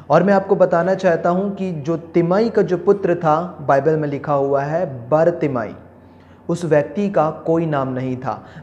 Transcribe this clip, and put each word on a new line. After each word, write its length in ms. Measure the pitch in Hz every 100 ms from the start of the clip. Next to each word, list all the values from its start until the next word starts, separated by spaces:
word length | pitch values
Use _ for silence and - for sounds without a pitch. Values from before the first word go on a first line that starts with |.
| -
और 120 | 156
मैं 120 | 185
आपको 220 | 196 190 185
बताना 380 | 180 170 180
चाहता 360 | 185 185 160 175
हूँ 240 | 180 202
कि 180 | 196 190
जो 240 | 160 139 165
तिमाई 540 | - 175 170 190 226
का 120 | 214
जो 160 | 170 175
पुत्र 360 | 202 196 175
था, 440 | 170 160 156 180 - 143
बाइबल 300 | 139 151 156
में 120 | 147
लिखा 240 | 139 151
हुआ 300 | 143 139 139
है 460 | 143 165 175 127 120
बरतिमाई, 680 | 156 165 170 147 123 104 - - - - - - - -
उस 160 | 170
व्यक्ति 440 | 170 147 147 202 202
का 220 | 170 156
कोई 360 | 156 - 165 165
नाम 220 | 143 131
नहीं 280 | 127 131 127
था। 300 | 127 104 - -